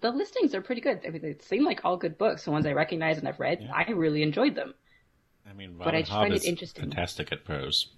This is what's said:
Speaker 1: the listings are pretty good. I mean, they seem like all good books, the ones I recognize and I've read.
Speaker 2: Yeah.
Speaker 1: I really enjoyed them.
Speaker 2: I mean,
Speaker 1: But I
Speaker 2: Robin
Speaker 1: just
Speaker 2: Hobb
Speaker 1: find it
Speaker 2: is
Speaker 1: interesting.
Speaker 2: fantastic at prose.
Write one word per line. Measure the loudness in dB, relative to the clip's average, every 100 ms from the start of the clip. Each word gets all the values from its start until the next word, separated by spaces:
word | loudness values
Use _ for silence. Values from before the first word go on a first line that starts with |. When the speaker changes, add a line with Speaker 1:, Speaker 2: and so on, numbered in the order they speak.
Speaker 1:
the | -2
listings | 0 -2 2 2 0
are |
pretty | -4 -2
good. | 0 -2 -4
I |
mean, | -6
they | -8 -8
seem | -2 2
like | 2 2 0
all | 0
good | -2 2
books, | 0 2 0
the |
ones | 2 2
I |
recognize | 2 0 0 0 0
and | -2
I've | -2
read. | -2 -2
Speaker 2:
Yeah. | -2
Speaker 1:
I | -2 0
really | 2 2 4
enjoyed | 2 4 2 0
them. | -8 -10 _ _ _ _ _ _ -20
Speaker 2:
I |
mean, | -16 -14 -6
Speaker 1:
But | 0
I |
Speaker 2:
Robin | 0
Speaker 1:
just | 2
Speaker 2:
Hobb | 4
Speaker 1:
find | 4
it | 4
Speaker 2:
is | 2
Speaker 1:
interesting. | -2 -6 -8
Speaker 2:
fantastic | -6 -2 -4 -4 -6
at | -6 -4
prose. | -4 0 -2 -2